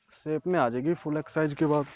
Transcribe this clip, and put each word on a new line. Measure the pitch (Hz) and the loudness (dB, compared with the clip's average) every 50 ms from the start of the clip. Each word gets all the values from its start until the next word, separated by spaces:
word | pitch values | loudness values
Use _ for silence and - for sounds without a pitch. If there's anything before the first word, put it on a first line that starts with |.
| _ _ - - - | _ _ -20 -12 -6
shape | 156 156 151 - | -4 -4 -2 -2
में | 175 180 165 | 0 2 2
आ | 131 120 | 2 2
जाएगी | 117 127 135 160 175 | 0 0 0 0 -2
full | - - 156 151 | -2 -2 -4 -4
exercise | 156 147 - - 156 156 151 143 | -4 -4 -4 -2 -2 0 0 0
के | - 165 | 2 2
बाद | 147 151 151 139 - - | 2 2 2 0 -2 -8